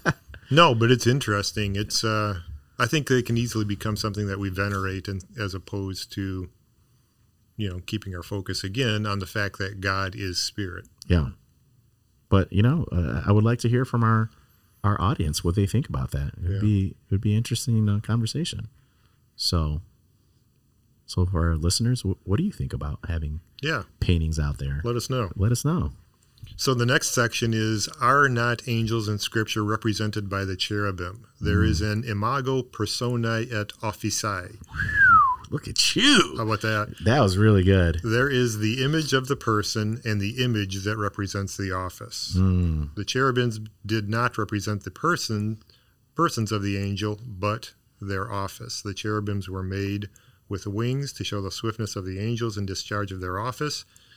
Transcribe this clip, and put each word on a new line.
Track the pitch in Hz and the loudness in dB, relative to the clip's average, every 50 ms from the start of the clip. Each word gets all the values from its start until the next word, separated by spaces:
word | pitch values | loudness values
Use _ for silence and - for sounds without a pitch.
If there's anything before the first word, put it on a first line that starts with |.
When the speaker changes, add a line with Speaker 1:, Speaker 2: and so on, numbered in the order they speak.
| - - - - _ - - - - - | 0 -2 -4 -4 _ -18 -20 -20 -4 2
Speaker 1:
No, | 131 151 175 160 123 | 4 6 6 6 6
but | 110 113 117 | 4 4 4
it's | 127 120 - | 4 4 4
interesting. | 117 127 143 - - 104 101 98 - - 107 107 98 98 | 2 2 2 0 0 -2 -2 -2 -2 -4 -4 -4 -2 -2
It's, | 101 107 - - - - | -4 -4 -4 -4 -2 0
uh, | 113 107 107 107 104 101 90 - - - - - _ _ | 0 0 0 0 -2 -4 -6 -8 -12 -14 -16 -16 _ _
I | - 123 | -2 -2
think | 120 - 156 135 | 0 0 -2 0
they | - 131 127 120 | 2 2 2 2
can | - 117 | 0 0
easily | 117 120 117 - 110 107 | 0 -2 0 -2 -2 -2
become | 104 101 - - 110 107 | -2 -4 -4 -4 -4 -4
something | 104 - 110 98 101 104 | -2 -4 -4 -4 -4 -4
that | 101 98 | -4 -4
we | 98 101 98 | -4 -4 -4
venerate, | 90 90 98 101 101 98 98 95 95 95 - | -2 -2 -2 0 0 -2 -2 -4 -4 -6 -6
and | - 98 92 - - - - | -6 -6 -8 -8 -10 -10 -8
as | 107 95 92 | -6 -6 -6
opposed | 92 - - - 101 98 95 95 - - - - | -8 -10 -8 -8 -6 -6 -6 -6 -8 -10 -10 -8
to, | 101 98 95 92 92 90 87 - _ _ _ _ _ _ _ _ _ _ _ _ _ _ _ _ _ _ _ _ | -6 -6 -4 -4 -6 -8 -10 -14 _ _ _ _ _ _ _ _ _ _ _ _ _ _ _ _ _ _ _ _
you | - 107 98 | -6 -6 -6
know, | 90 90 92 | -6 -8 -8
keeping | - - 107 - 98 92 | -6 -6 -6 -6 -8 -10
our | 87 | -12
focus | 85 - 104 98 90 - 95 - - | -10 -8 -8 -6 -6 -6 -6 -6 -6
again | 95 95 127 135 117 107 107 107 | -4 -2 0 0 2 2 0 0
on | 107 101 | -2 -2
the | 101 95 | -2 -4
fact | - - 110 101 98 - | -4 -4 -2 -2 -2 -4
that | - 98 95 101 98 | -4 -6 -6 -6 -4
God | 95 98 95 95 95 92 92 | -2 0 0 0 -2 -4 -4
is | 113 101 95 87 | -6 -6 -4 -4
spirit. | - - - - - 101 92 87 90 - - _ _ - | -4 -4 -4 -4 -6 -6 -6 -8 -10 -14 -18 _ _ 0
Speaker 2:
Yeah. | - 87 85 73 65 - - _ _ _ _ _ _ _ _ _ _ _ _ _ _ _ _ _ _ - | 2 4 4 4 0 -4 -10 _ _ _ _ _ _ _ _ _ _ _ _ _ _ _ _ _ _ 2
But, | 98 92 - | 2 2 2
you | - 92 107 | 2 4 4
know, | 123 156 170 - - | 4 4 2 -2 -2
uh, | - 90 82 65 58 78 85 | -2 0 0 0 -2 -2 2
I | 85 | 4
would | 101 107 104 | 4 6 6
like | 117 120 120 | 4 2 2
to | - 117 | 0 2
hear | 120 123 131 | 2 2 0
from | - - 117 113 | 0 2 2 4
our, | 113 113 110 113 110 - - _ _ _ _ _ _ _ _ - | 4 4 4 2 0 -4 -12 _ _ _ _ _ _ _ _ 0
our | 104 104 - | 0 2 2
audience, | 82 98 156 - - 76 73 - - | 2 0 0 0 0 -2 -2 0 0
what | 85 85 | 0 2
they | 98 98 | 2 2
think | 98 - 110 160 | 2 2 0 -2
about | - 76 67 65 - - | -2 -4 -4 -4 -2 -2
that. | 69 71 - - | -4 -4 -4 -6
It | - | -4
would | 87 87 101 | -4 -2 -2
Speaker 1:
Yeah. | 98 | 0
Speaker 2:
be, | 104 107 104 98 95 95 - - _ | 2 4 4 4 2 0 -4 -8 _
it | _ | _
would | 98 98 | 0 2
be | 113 107 104 | 2 2 2
interesting, | 107 117 - 123 - - - 117 110 110 | 2 2 0 -2 -2 0 0 2 4 4
uh, | 104 101 104 | 4 2 0
conversation. | 110 - 107 120 113 110 - 131 170 - - - - - - _ _ _ _ _ _ _ _ _ _ _ _ | 0 0 0 0 0 -2 -2 -4 -4 -4 -6 -8 -10 -12 -14 _ _ _ _ _ _ _ _ _ _ _ _
So, | - - - 92 85 80 76 76 80 - - _ _ _ _ _ _ _ _ _ _ _ _ _ _ _ _ _ _ _ _ _ _ _ | -4 0 2 2 2 2 2 0 -2 -4 -10 _ _ _ _ _ _ _ _ _ _ _ _ _ _ _ _ _ _ _ _ _ _ _
so | - - - 92 | -6 0 0 0
for | 90 95 82 82 85 | 2 2 2 2 2
our | 82 | 2
listeners, | 78 78 87 - - 117 120 127 120 | 2 2 0 0 2 2 0 0 0
wh-, | - 92 98 - _ | -2 -4 -4 -4 _
what | - 98 | 0 0
do | 120 175 | 0 0
you | 208 | -2
think | - - 135 131 - | -2 -4 -6 -4 -4
about | - 71 73 71 - - | -6 -6 -6 -6 -6 -6
having | - 87 82 78 76 76 80 - _ _ - | -4 -4 -2 -2 -4 -6 -8 -10 _ _ -6
Speaker 1:
Yeah. | - 151 160 117 90 - _ _ | -4 -2 -2 -2 -4 -8 _ _
Speaker 2:
paintings | - - 90 82 80 80 78 80 | 2 4 4 4 4 2 0 0
out | 76 73 71 | 0 0 -2
there? | 67 69 69 69 73 87 | -2 -4 -4 -2 -2 -2
Speaker 1:
Let | 117 120 | -2 -2
us | 120 - - | -2 -2 -2
know. | 131 127 110 87 - | -2 -2 -2 -4 0
Speaker 2:
Let | - 98 110 | 2 2 4
us | 120 - - | 4 2 2
know. | 143 170 180 82 - - - - _ _ _ _ _ _ _ - - - | 0 0 0 0 -2 -4 -8 -16 _ _ _ _ _ _ _ -18 -16 -10
Speaker 1:
So | - - - 131 | -2 0 2 2
the | 120 120 | 4 4
next | 120 131 160 - - | 4 4 4 2 2
section | - 127 120 113 - - 120 113 113 | 2 2 2 2 2 0 0 2 2
is, | 110 110 110 110 104 98 - - - | 2 2 2 0 0 -2 -4 -4 0
"Are | 123 120 135 143 143 | 2 4 6 6 6
not | 135 123 117 117 120 120 117 - | 4 4 2 2 0 0 -2 -2
angels | 131 120 113 113 110 113 117 107 | -2 0 0 2 2 0 0 0
in | 104 104 101 | 0 -2 -2
Scripture | - - - 117 110 - - 110 107 | -4 -2 -2 -2 -2 0 -2 -2 0
represented | 104 110 107 - 113 104 - 110 104 - 107 104 | 0 -2 0 0 -2 0 0 -2 -2 -4 -4 -6
by | 98 98 98 98 | -4 -4 -4 -2
the | 95 95 | -4 -4
cherubim?" | 87 - - 107 104 104 101 95 90 90 90 98 117 - _ _ _ | -4 -4 -4 -2 -2 -2 -2 -4 -4 -8 -10 -10 -14 -18 _ _ _
There | 80 80 87 90 92 | 0 2 4 6 6
is | 82 80 80 | 4 4 2
Speaker 2:
Mm. | 107 107 | 2 0
Speaker 1:
an | 104 107 123 | 0 -2 -2
imago | 123 107 101 104 117 131 139 131 131 135 131 123 | -2 -2 -2 0 0 0 0 0 0 0 0 -2
personae | - - - - - - - 127 120 123 120 117 113 113 113 117 127 | -4 -4 -4 -4 -4 -2 -2 -2 -2 0 0 0 0 0 -2 -2 -2
et | 120 107 104 - - - - | -4 -4 -4 -6 -8 -6 -6
officii. | 110 104 - - 110 98 - - 107 101 90 90 95 - - - - - - 1077 - - - - 1077 1077 1077 1077 1047 988 960 - - | -6 -6 -4 -4 -4 -2 -2 -2 -4 -4 -4 -8 -10 -14 -18 -16 -10 -6 -4 -4 -2 4 6 8 8 10 8 8 6 4 -2 -4 -6
Speaker 2:
Look | - - - | -6 -6 -4
at | - - - - - - | -4 -2 0 0 2 2
you. | - 226 285 294 214 - - - | 4 6 8 8 6 4 2 -2
Speaker 1:
How | 120 113 | -2 0
about | 107 110 104 | 0 0 0
that? | - 110 110 107 107 117 117 - 85 | 0 0 0 0 -2 -4 -6 -2 2
Speaker 2:
That | 101 123 151 | 4 4 6
was | 120 98 90 | 6 4 6
really | 95 107 110 104 98 92 | 6 6 8 8 8 8
good. | 95 98 95 87 85 80 82 - | 8 6 6 6 4 2 0 0
Speaker 1:
There | 117 110 120 135 143 | 0 2 2 2 2
is | 139 123 123 120 107 | 2 2 2 2 2
the | 104 107 110 113 131 131 | 0 0 0 0 0 0
image | 139 156 165 151 139 131 | 0 0 0 0 2 0
of | 131 131 | 0 0
the | 131 139 | 0 -4
person | - - 117 110 104 101 - - 113 107 107 110 120 - | -2 0 0 0 2 0 0 -2 -2 -2 -2 -2 -2 -2
and | 113 107 104 | -2 -2 0
the | 98 101 113 123 127 | -2 -2 -2 0 0
image | 127 117 107 101 92 95 98 95 | 0 0 0 -2 -2 -4 -4 -4
that | 104 110 | -4 -2
represents | 110 104 101 - - 101 95 - 101 98 95 - | -2 -4 -4 -4 -4 -6 -4 -4 -4 -6 -6 -6
the | - 98 95 | -6 -6 -4
office. | 92 92 92 90 - - - - - - - - 92 | -4 -4 -6 -6 -10 -12 -14 -12 -10 -10 -8 -2 2
Speaker 2:
Mm. | 92 95 95 92 90 90 85 80 78 73 71 - | 4 4 4 4 4 2 2 2 0 -2 -4 -6
Speaker 1:
The | - 98 | -6 -6
cherubims | - - 131 135 135 123 123 123 120 107 107 107 107 - _ - | -2 0 2 2 4 4 2 2 0 -2 -4 -8 -12 -14 _ -6
did | 101 110 110 104 98 | -2 -2 -2 0 0
not | 110 117 123 120 - - | 0 0 0 0 0 -2
represent | 107 98 107 104 95 107 107 101 - | -4 -2 -2 -4 -2 -2 -4 -4 -6
the | - | -10
person, | - - - 160 175 - - - 110 104 104 107 110 107 - - _ _ _ _ _ _ _ _ _ | -8 -2 0 0 0 0 -2 -4 -2 -2 -2 -2 -4 -6 -12 -20 _ _ _ _ _ _ _ _ _
persons | - 165 165 - - 110 98 | 0 0 0 2 -2 -2 0
of | 113 104 98 | 0 -2 0
the | 101 98 | -2 -2
angel, | 98 101 98 98 92 107 107 107 101 117 | -2 -2 -4 -4 -2 -4 -4 -6 -6 -10
but | 127 104 90 95 104 104 113 - - - _ _ _ _ _ | -12 -8 -4 -2 -2 -2 -2 -6 -14 -18 _ _ _ _ _
their | 101 98 98 95 98 - | -8 -6 -4 -4 -4 -4
office. | 104 101 98 95 - - 113 - - - | -4 -6 -6 -6 -8 -12 -12 -12 -12 -10
The | - 104 95 | -8 -8 -8
cherubims | - - 107 107 107 101 104 101 101 95 | -6 -4 -2 -2 -2 -2 -2 -4 -4 -6
were | 98 92 95 | -6 -8 -6
made | 95 92 95 98 98 98 101 101 104 98 - _ _ _ _ _ _ - | -6 -4 -4 -4 -4 -4 -4 -4 -6 -10 -14 _ _ _ _ _ _ -10
with | 104 92 - | -10 -8 -6
wings | 107 98 107 117 123 127 139 143 135 - | -6 -4 -2 -2 -2 -2 -2 -4 -6 -8
to | - 98 | -8 -6
show | - - 101 | -6 -4 -4
the | 95 95 | -6 -6
swiftness | - - - 113 107 - 113 101 - | -8 -4 -4 -4 -4 -4 -6 -6 -6
of | 104 92 | -8 -8
the | 92 92 95 | -6 -6 -4
angels | 104 113 120 110 117 113 101 | -4 -4 -2 -2 -4 -4 -4
in | 104 101 | -4 -6
discharge | 95 95 - - - 104 104 104 98 | -6 -6 -8 -6 -4 -4 -4 -4 -4
of | 98 92 | -6 -6
their | 92 90 90 98 | -6 -4 -4 -4
office. | 110 127 123 - 151 147 - - - - _ _ _ _ - | -4 -6 -6 -6 -6 -6 -6 -8 -12 -16 _ _ _ _ -20